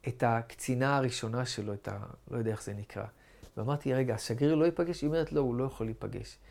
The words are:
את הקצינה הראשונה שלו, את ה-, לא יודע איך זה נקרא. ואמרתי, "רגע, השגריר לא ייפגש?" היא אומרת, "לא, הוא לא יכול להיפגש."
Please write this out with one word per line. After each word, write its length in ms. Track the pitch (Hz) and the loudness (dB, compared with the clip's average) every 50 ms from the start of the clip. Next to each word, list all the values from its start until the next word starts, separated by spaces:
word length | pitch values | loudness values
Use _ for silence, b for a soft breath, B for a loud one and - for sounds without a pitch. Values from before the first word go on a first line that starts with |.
| - 127 | -6 -6
את 140 | 120 - 131 | -2 2 2
הקצינה 680 | 117 117 113 117 - - - - - 127 123 135 135 143 | 4 4 2 0 -4 -10 -6 -2 -2 0 2 2 4 4
הראשונה 500 | 139 131 123 - - - 110 113 123 131 | 4 2 2 0 -2 -4 -2 -2 -2 -2
שלו, 260 | 127 - - 104 104 101 | -2 -2 -4 -4 -4 -4
את 140 | 101 - 101 | -6 -6 -8
ה-, 180 | 98 101 104 - 120 - - - | -8 -8 -8 -10 -12 -16 -12 -6
לא 80 | 127 120 | -4 -2
יודע 120 | 113 110 | 0 0
איך 120 | 107 - - | -2 -2 -4
זה 120 | 101 101 | -6 -6
נקרא. 300 | 104 104 - - 101 104 107 - b b b b b b b b | -6 -8 -8 -8 -8 -8 -8 -10 b b b b b b b b
ואמרתי, 380 | - 110 127 143 143 - 139 127 | -4 -2 -2 -2 0 0 0 2
"רגע, 200 | 131 131 127 113 | 2 2 2 0
השגריר 400 | 107 - - 113 120 143 151 160 | -2 -2 -2 0 4 4 6 6
לא 100 | 151 160 | 6 6
ייפגש?" 360 | 170 170 175 170 170 175 - | 4 4 2 0 0 -2 -2
היא 80 | 143 151 | 0 0
אומרת, 240 | 156 165 151 - 151 | 2 2 0 2 2
"לא, 80 | 143 | 2
הוא 140 | 135 123 120 | 2 2 2
לא 100 | 123 131 | 0 0
יכול 220 | 131 - - 113 | -2 -2 -4 -4
להיפגש." 520 | 110 110 - 104 104 - - 110 - - - - - | -4 -4 -6 -6 -8 -6 -8 -10 -10 -14 -20 -20 -20